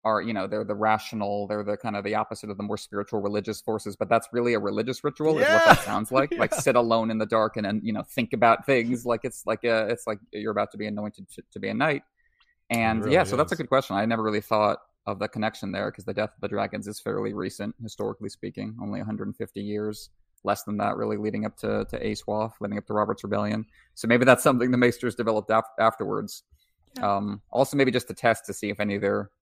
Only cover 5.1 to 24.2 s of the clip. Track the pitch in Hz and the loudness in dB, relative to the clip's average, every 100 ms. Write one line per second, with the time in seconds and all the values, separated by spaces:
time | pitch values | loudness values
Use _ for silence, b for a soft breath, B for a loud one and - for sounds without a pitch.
5.1 | - 151 156 277 330 330 202 - 104 110 | -2 0 4 4 6 8 6 4 -4 2
6.1 | 131 147 339 110 - 143 123 117 113 113 | 2 2 0 0 2 4 4 4 2 2
7.1 | 110 110 113 110 110 101 107 113 107 - | -2 0 2 2 0 -2 -2 -2 -4 -4
8.1 | - 113 117 117 110 - 131 117 123 120 | -4 -2 4 6 6 4 2 2 -2 -2
9.1 | 113 123 - - 110 120 113 107 117 - | -2 -2 -6 -4 -2 2 2 2 -2 -4
10.1 | 104 _ 107 110 104 104 107 107 104 104 | -6 _ -6 -2 -2 -2 -4 -6 -6 -8
11.1 | - 98 - - 104 98 107 151 139 _ | -10 -20 -20 -18 -8 -6 0 0 0 _
12.1 | _ _ _ _ _ _ 117 113 113 107 | _ _ _ _ _ _ 0 2 0 2
13.1 | 160 127 123 - 185 - 131 - 98 110 | 2 2 0 0 -2 0 0 2 -2 0
14.1 | 113 110 104 - 110 104 - _ _ - | 0 0 -2 0 2 2 0 _ _ -8
15.1 | 98 104 110 107 - 98 95 104 - 95 | -6 -6 -2 -4 -4 -8 -4 -6 -6 -6
16.1 | 101 104 _ 101 104 104 104 101 107 - | -4 -4 _ -6 -2 -4 -4 -10 -8 -4
17.1 | 104 107 104 95 - 104 - 113 - 107 | -4 -4 -4 -6 -6 -10 -10 -14 -6 -6
18.1 | 110 104 - 104 104 107 117 104 101 104 | -6 -10 -10 -12 -10 -10 -10 -8 -8 -6
19.1 | 104 104 107 107 101 104 104 107 107 - | -6 -8 -8 -10 -8 -6 -4 -6 -8 -16
20.1 | _ _ _ 98 101 - 104 104 104 110 | _ _ _ -4 -2 -2 -2 -2 0 -2
21.1 | 107 107 107 107 - 107 107 107 - 107 | -2 -2 -2 -6 -4 -2 -2 -2 -4 -4
22.1 | 104 - 107 110 - 104 104 - 104 107 | -4 -4 -2 -2 -4 -6 -6 -2 0 0
23.1 | 104 104 101 104 107 110 b b - 113 | -2 -2 -2 0 -4 -8 b b -6 4
24.1 | 120 | 6